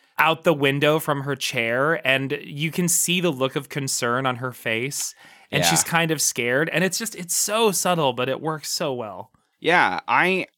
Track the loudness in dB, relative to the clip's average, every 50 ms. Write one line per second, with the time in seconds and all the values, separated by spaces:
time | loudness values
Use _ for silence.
0 | _ _ _ 2 2 2 2 2 2 2 2 4 2 2 2 4 4 4 2 2
1 | 0 -2 -2 -2 -4 -6 -6 -4 -6 -4 -2 -2 0 0 0 2 2 0 0 0
2 | 0 0 0 2 0 -2 -6 -6 -8 -10 -6 -4 -4 -4 -2 0 0 2 2 0
3 | 0 0 2 2 2 0 0 0 -2 -2 -2 -4 -8 -6 -6 -6 -4 -4 -4 -2
4 | -2 0 0 0 0 -2 -2 -4 -6 -8 -8 -6 -4 -4 -2 -2 -4 -4 -6 -6
5 | -8 -8 -10 -14 -20 -20 -20 -20 -8 -4 -2 2 2 4 2 2 2 0 0 0
6 | 2 2 0 0 0 -2 -2 -2 0 0 2 0 0 0 0 0 0 0 -2 -4
7 | -6 -8 -10 -10 -8 -4 -2 -2 -2 0 0 2 2 2 2 2 0 0 2 2
8 | 2 2 2 0 -2 -2 -2 -4 -4 -6 -6 -6 -6 -6 -6 -4 -4 -4 -4 -4
9 | -6 -8 -10 -14 -16 -18 _ _ _ _ _ _ 0 4 4 6 4 4 2 0
10 | 0 2 4 4 4 4 2 0 -4 -6 _